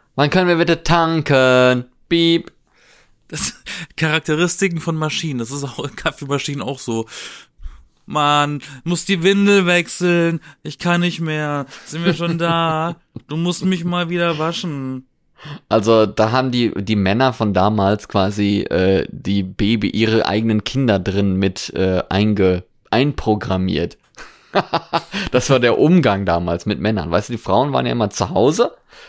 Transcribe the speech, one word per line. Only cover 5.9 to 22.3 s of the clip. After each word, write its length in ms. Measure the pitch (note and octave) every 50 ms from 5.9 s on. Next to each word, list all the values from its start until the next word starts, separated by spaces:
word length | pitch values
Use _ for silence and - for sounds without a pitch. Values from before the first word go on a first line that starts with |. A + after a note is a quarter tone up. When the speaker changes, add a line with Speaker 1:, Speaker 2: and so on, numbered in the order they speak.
| -
Speaker 2:
Kaffeemaschinen 640 | - - E3 - - C#3+ C3+ C#3 C#3 - - C#3+ C#3+
auch 180 | G2 A#2 C#3 -
so. 260 | - - A2+ A2+ A2+ - - - - - - - - _ _ - - - - - - _ _ _ _
Mann, 560 | - - D3+ D3 D3 D3 D3 D3 D3 D3 C#3 - - C#3 B2+ -
muss 180 | E3 F3 E3 -
die 180 | - G3 E3+
Windel 440 | D#3+ F#3+ G3+ G3+ G3+ G3+ G3+ G3 F#3
wechseln, 760 | F3 F3 F3 E3 - - - F3 F3+ F3 E3+ E3+ E3+ E3 D#3+ - - - _ -
ich 160 | D3+ D3 -
kann 220 | - F3 F3 F3
nicht 180 | F3 F3 - D#3
mehr, 460 | E3 D#3 D#3 D3+ D3+ D3 D3 C#3+ C#3 C3+ - - -
sind 200 | - D3 D#3+ E3+
wir 80 | F3 E3
schon 240 | E3 E3+ E3+ E3+
da? 580 | E3 E3+ E3+ E3 E3 E3 E3 D#3+ D#3 D#3+ E3+ E3+ -
Speaker 1:
<laughs> 260 | _ _ _ - -
Speaker 2:
Du 80 | - D3
musst 300 | D#3+ E3+ F3 F3 - -
mich 180 | F#3 F#3 E3+ E3+
mal 260 | F3 F3 F3 F3 E3
wieder 300 | F3 F3 E3+ E3+ D#3+ D3+
waschen. 680 | D#3 E3 F3 - - E3+ D3 C#3 C3 C3 C3 C3 - _ _ _ _ _ _ _ - D3 D3 - -
Speaker 1:
Also 380 | - G#2 A2 G2+ A2 A2+ A2+ A2
da 260 | G2+ - - A2 A2
haben 200 | A#2 C3 B2+ C3
die, 200 | A#2+ B2 A#2+ G#2+ - -
die 140 | G2+ G#2 A2
Männer 380 | G#2 F#2+ F#2+ G2+ A#2 C3+ C3 A2+
von 200 | - A#2 G#2 F#2+
damals 540 | F#2 F#2 G#2 G#2+ G#2+ G2 G2 G#2+ G#2+ -
quasi, 540 | - - G#2 F#2+ G2 G2+ G#2 G#2 G2+ G2+ G2+
äh, 440 | - - - F2+ F#2 F#2+ F#2+ F2 - -
die 340 | G#1+ - - G2 G2+ G2+ F#2+
Baby, 460 | F#2 G2 - G2+ G#2 A#2 A2 G#2+ -
ihre 360 | - - A2+ A2 A2 A2+ -
eigenen 380 | - G2 A2 A2+ A2+ G#2+ G#2+ -
Kinder 340 | - - C3+ C3+ A#2+ G#2 F#2+
drin 360 | F2 G2+ F#2 G2+ G2+ G2 F#2
mit, 380 | F#2+ G2 F#2+ F#2 - - - -
äh, 260 | - F#2 F#2 F#2 F2+ - -
einge-, 540 | - F#2+ G#2 G#2+